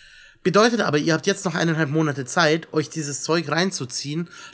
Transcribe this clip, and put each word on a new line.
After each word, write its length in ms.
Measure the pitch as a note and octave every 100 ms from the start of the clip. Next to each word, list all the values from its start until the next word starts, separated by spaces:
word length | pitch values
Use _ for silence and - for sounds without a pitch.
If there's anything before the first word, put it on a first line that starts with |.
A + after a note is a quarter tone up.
| - - - _
Bedeutet 380 | F#3 F3+ A#3 A#3
aber, 160 | - D3
ihr 160 | D#3
habt 140 | D#3+ G3
jetzt 180 | G3
noch 100 | F3+
eineinhalb 360 | E3+ E3 D#3 D3
Monate 340 | D#3 D#3 C#3
Zeit, 480 | B2+ F#3 D#3+ E3 -
euch 160 | D#3 D3+
dieses 340 | E3 C#3+ C#3
Zeug 280 | - E3+ C#3+
reinzuziehen, 800 | D#3 F#3+ - C3 - C#3 D#3 E3+ - -